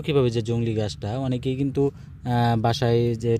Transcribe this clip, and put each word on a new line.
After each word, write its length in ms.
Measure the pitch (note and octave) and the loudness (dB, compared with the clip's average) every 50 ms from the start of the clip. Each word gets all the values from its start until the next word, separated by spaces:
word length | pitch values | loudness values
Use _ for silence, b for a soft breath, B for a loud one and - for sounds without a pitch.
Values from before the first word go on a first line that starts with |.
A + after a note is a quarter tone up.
| E3 | 0
কীভাবে 220 | - D3 C#3+ B2+ B2 | 2 2 4 4 4
যে 120 | A2+ A#2+ | 2 0
জংলি 300 | A2 A2 A#2 A#2 A#2 A2+ A2 | 0 0 0 0 0 0 0
গাছটা? 360 | G#2+ G#2+ G2+ - - - G2+ A2+ C3 | 0 -2 -2 -4 -6 -6 -6 -4 -4
অনেকেই 380 | C3+ C3 B2+ B2 B2 C3 C3 | -2 -2 -2 -2 -2 -2 -2
কিন্তু, 260 | C3 C#3+ C#3 C3+ C#3+ C#3 C#3+ | -2 -2 -2 0 0 0 0
আহ, 640 | - - - - - - - B2+ A#2+ A#2+ A#2 A#2+ A#2+ A2+ A2 | -2 -6 -14 -18 -16 -8 -4 0 2 2 4 4 2 2 2
বাসায় 500 | A#2 A#2 - B2 A#2+ A#2 A#2 A#2 A#2+ A#2 | 0 0 2 2 2 2 2 2 0 -2
যে 180 | A2 A2+ A#2 A2+ A2+ | -2 0 0 0 0